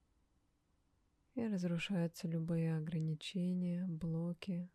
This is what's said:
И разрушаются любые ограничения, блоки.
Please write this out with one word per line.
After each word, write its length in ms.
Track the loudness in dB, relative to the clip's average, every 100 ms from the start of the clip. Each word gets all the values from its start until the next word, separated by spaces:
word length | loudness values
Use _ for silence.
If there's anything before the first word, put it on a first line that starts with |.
| _ _ _ _ _ _ _ _ _ _ _ _ _
И 120 | -4 0
разрушаются 840 | 0 2 0 0 0 0 -2 -2
любые 480 | 0 2 2 2 2
ограничения, 1120 | 0 0 0 -2 -4 -2 0 2 0 0 -2
блоки. 800 | -2 0 0 0 -2 -2 -4 -4